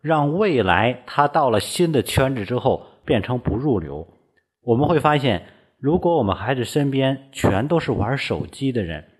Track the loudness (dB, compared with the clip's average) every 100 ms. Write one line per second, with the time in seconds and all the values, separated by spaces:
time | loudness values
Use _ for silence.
0 | 0 2 2 2 2 2 4 4 2 -2
1 | -4 0 2 2 2 2 -2 -2 0 0
2 | 0 0 0 -2 -4 0 0 0 -4 _
3 | -2 -2 0 -4 -2 -2 0 -2 -2 -12
4 | -14 _ _ _ _ _ 0 2 2 2
5 | 2 2 0 -2 -6 _ _ _ -2 0
6 | 0 0 0 -2 -2 -4 -2 -2 0 0
7 | 0 -2 -8 -2 0 0 0 -2 0 -2
8 | -2 -4 -4 -6 -6 -6 -4 -2 -4 -8
9 | -14